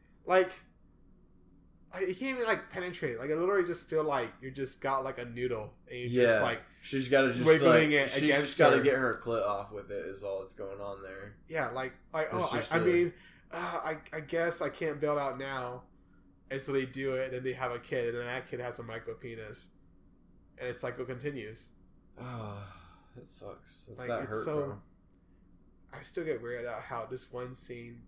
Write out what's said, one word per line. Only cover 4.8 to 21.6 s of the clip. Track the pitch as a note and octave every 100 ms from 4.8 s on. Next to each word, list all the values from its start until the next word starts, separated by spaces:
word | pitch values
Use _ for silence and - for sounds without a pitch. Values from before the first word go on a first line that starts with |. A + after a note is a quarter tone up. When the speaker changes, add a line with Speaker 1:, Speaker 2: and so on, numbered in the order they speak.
| C3+ C3+
Speaker 1:
like, | C3+ B2
a | A#2+
noodle | A#2 B2 A2+ G#2 - -
and | B2
you | B2
Speaker 2:
Yeah. | B2 A#2+
Speaker 1:
just, | G#2+
like, | A#2+ A2+ - -
Speaker 2:
She's | - C3+ B2
gotta | C#3 C3+
just, | A#2+ D#3
Speaker 1:
wiggling | D#3 C#3 D#3+ D3+
Speaker 2:
like, | D3
Speaker 1:
it | C3
Speaker 2:
she's | C#3
Speaker 1:
against | D3+ C#3+ C#3+
Speaker 2:
just | -
gotta | D3 C3+
Speaker 1:
her. |
Speaker 2:
get | C3+ C3
her | B2+ G#2+
clit | A#2 A2+
off | G2+ G2+ G2+
with | G#2 G2+
it | G2+ E2
is | G2
all | G2+ G2
that's | F#2+
going | - G2 G2
on | G2+ G2
there. | F#2+ F#2+ G2+ - -
Speaker 1:
Yeah, | D#3+ A#2+
like, | B2+ C3 - -
like, | D#3+ D#3
Speaker 2:
It's | F#3 E3
Speaker 1:
oh, | D#3
Speaker 2:
just | C#3+ E3
Speaker 1:
I, |
I |
Speaker 2:
a | F3
Speaker 1:
mean, | F3 E3+ - - - -
uh, | E3+ F3 E3+
I, | D#3+ D#3 -
I | D#3
guess | D3 E3 E3+ E3
I | D3
can't | - D#3+ C#3+
bail | D3 D3
out | C#3 C3
now. | C3+ C3+ B2 B2 - - - - - - -
And | C3+
so | C#3+
they | C3+ B2+
do | C3 C3+ C3
it, | C3
and |
then | B2+
they | B2+
have | B2 B2
a | A#2+
kid, | - C3 A#2 A#2+
and |
then | A#2+
that | B2+ B2
kid | B2
has | B2 A2+
a |
micro | A#2 A2+ A2+ A2+
penis, | B2 A2+ G#2+ A#2+ - - - - - - - - - -
and | B2
the |
cycle | A#2+ B2+ A#2+
continues. | B2 B2 C#3+ C3+ G#2+ A#2